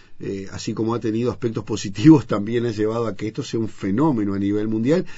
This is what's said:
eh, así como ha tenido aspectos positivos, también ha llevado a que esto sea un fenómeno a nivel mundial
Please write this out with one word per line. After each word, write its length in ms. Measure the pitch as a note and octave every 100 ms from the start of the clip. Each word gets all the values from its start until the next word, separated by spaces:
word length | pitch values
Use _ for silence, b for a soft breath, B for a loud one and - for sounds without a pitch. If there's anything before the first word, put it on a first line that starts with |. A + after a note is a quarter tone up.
| B -
eh, 260 | - G2 G2
así 220 | G2 -
como 200 | A2 A2
ha 60 | A#2
tenido 320 | A#2 A2 A#2+
aspectos 320 | G2+ A#2 A2
positivos, 640 | - G#2+ G#2 G2+ C#3 D3 -
también 380 | G#2 G#2 A#2+ A#2+
ha 40 |
llevado 380 | G#2 G#2+ A#2 A2+
a 80 | F#2+
que 100 | G#2+
esto 160 | A2
sea 160 | B2+ A#2
un 100 | G#2+
fenómeno 640 | - G2 G#2 D#3+ A#2 G2+
a 40 | G2
nivel 300 | G2+ G#2 A2
mundial 380 | A2 A#2+ F3+ E3